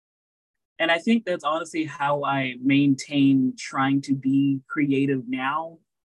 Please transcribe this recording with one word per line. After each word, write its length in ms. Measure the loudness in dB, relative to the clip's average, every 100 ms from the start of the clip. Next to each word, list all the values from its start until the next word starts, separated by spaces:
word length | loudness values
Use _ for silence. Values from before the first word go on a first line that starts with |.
| _ _ _ _ _ _ _ -4
And 120 | 0
I 80 | 0
think 260 | 2 0
that's 200 | 0 -4
honestly 400 | -2 -2 -4 -6
how 400 | -6 -4 -2 -2
I 320 | -2 -2 -2 -4
maintain 920 | 2 4 4 2 0 2 4 4 2 -2
trying 440 | -6 -2 0 0
to 120 | 0
be 460 | -2 0 2 2 0 -4
creative 540 | -2 0 0 0 -2 -4
now, 500 | -4 -4 -4 -6 -12 _ _ _